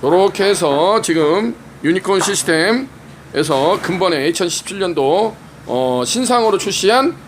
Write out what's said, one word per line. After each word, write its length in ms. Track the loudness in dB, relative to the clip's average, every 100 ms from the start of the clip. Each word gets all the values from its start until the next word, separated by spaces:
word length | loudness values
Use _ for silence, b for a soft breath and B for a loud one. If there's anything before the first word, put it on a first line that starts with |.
요렇게 400 | 4 4 2 2
해서 580 | 0 2 2 2 2 2
지금 540 | 0 0 2 2 0 -6 -14 -6
유니콘 360 | -2 -2 0 0
시스템에서 1600 | 0 -2 0 0 2 0 -4 -14 -20 -20 -8 -4 0 2 2 0
근본에 460 | -2 -2 0 0 -2
이천십칠 500 | -2 -4 -4 -10 -6
년도, 560 | -4 0 0 0 0 -6 -20 -20 -6
어, 380 | -2 0 -2 -2
신상으로 520 | -2 0 2 2 0
출시한 580 | -2 0 2 2 2 -4